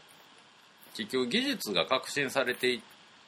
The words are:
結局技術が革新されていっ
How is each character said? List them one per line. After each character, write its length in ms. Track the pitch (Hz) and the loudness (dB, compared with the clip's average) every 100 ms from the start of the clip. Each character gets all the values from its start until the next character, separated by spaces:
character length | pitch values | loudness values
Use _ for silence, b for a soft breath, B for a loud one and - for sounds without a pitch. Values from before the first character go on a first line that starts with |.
| - - - - - - - - - | -20 -20 -20 -20 -20 -20 -20 -20 -16
結 180 | - 107 | -8 -2
局 160 | 131 123 | 0 0
技 160 | 208 | 0
術 300 | 269 247 110 | 0 -2 -2
が 120 | 87 - | 0 2
革 240 | 131 - | 2 0
新 200 | - 135 | -2 0
さ 140 | 135 | 0
れ 100 | 127 | 0
て 200 | 127 127 | 2 2
い 40 | 120 | 0
っ 40 | - - - - | -4 -20 -20 -20